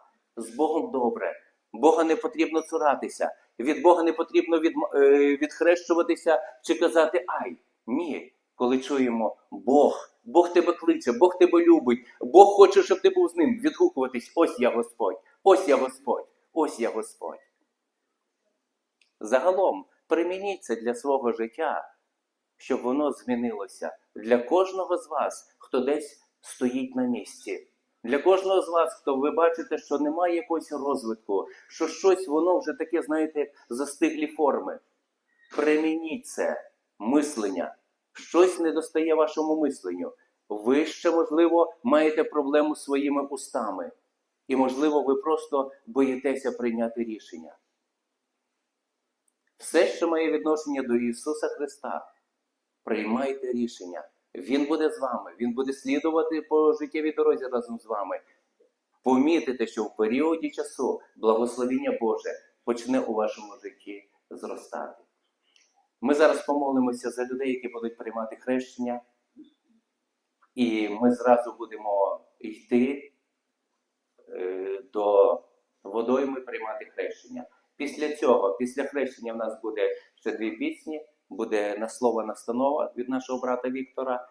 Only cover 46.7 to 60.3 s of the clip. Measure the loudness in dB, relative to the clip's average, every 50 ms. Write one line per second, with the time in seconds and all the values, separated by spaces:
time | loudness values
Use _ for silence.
46.7 | -2 -2 -4 -4 -4 -6 -6 -6 -8 -12 -14 -16 -18 -18 -18 -18 -20 _ _ _
47.7 | _ _ _ _ _ _ _ _ _ _ _ _ _ _ _ _ _ _ _ _
48.7 | _ _ _ _ _ _ _ _ _ _ _ _ _ _ _ _ _ _ -12 0
49.7 | 2 2 2 2 0 -2 -2 0 0 0 0 0 -2 0 0 0 -2 -2 -2 -4
50.7 | -6 -4 -2 0 0 0 0 -2 -4 -4 -6 -6 -6 -4 -4 -6 -4 -6 -8 -10
51.7 | -10 -12 -12 -10 -10 -10 -12 -14 _ _ _ _ _ _ _ _ _ _ _ _
52.7 | _ _ _ -6 -4 -4 -2 -2 -2 -2 -2 -4 -4 -6 -6 -6 -4 -4 -4 -4
53.7 | -6 -12 -14 -14 -14 -14 -16 -16 _ _ _ _ -16 -14 -6 -2 -2 -2 0 0
54.7 | -2 0 0 -2 -2 -4 -6 -6 -6 -8 -10 -12 -8 -6 -4 -4 -2 -4 -4 -4
55.7 | -6 -8 -4 -4 -4 -2 -2 0 0 0 0 0 -4 -6 -4 0 2 4 4 4
56.7 | 2 0 -4 -6 -6 -4 -4 -2 -2 0 2 2 2 0 -2 -4 -4 -6 -4 -6
57.7 | -10 -14 -8 -8 -6 -6 -6 -6 -8 -10 -10 _ _ _ _ _ _ _ _ _
58.7 | _ _ _ _ _ _ _ 2 2 4 4 4 2 2 0 -2 -4 -4 -4 -4
59.7 | -4 -6 -6 -6 -2 -2 0 0 2 0 0 0